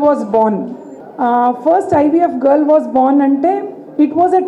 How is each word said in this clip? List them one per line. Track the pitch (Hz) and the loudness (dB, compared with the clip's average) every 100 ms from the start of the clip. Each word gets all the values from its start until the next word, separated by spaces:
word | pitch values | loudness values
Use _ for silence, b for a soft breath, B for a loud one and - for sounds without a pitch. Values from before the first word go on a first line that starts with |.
| 294 | 0
was | 247 214 220 | 0 0 0
born. | 220 196 - - - - - - 240 | 0 -2 -6 -12 -18 -20 -16 -6 -2
Uh, | 240 247 247 302 | 0 0 -2 0
first | 370 - 311 | 0 2 0
ఐవీఎఫ్ | 294 330 339 254 277 | 2 2 0 0 2
girl | 302 294 | 2 2
was | 311 233 262 | 2 2 0
born | 262 285 269 | 2 2 2
అంటే | 277 339 403 - - - - | 2 0 -2 -6 -12 -8 0
it | 294 311 | 0 2
was | 359 | 2
a | 370 | 2